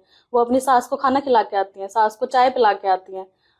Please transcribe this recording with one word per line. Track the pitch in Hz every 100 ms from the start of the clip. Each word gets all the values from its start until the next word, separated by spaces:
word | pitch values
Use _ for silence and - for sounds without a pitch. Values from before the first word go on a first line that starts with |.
| _ _ _
वो | 240
अपनी | 240 254
सास | 262 247 247
को | 269
खाना | 269 269
खिला | 277 233
के | 202 196
आती | 196 196
हैं, | 196
सास | 226 214 220
को | 254
चाय | 254 254
पिला | 262 220
के | 196 196
आती | 185 - 190
हैं, | 185 _ _ _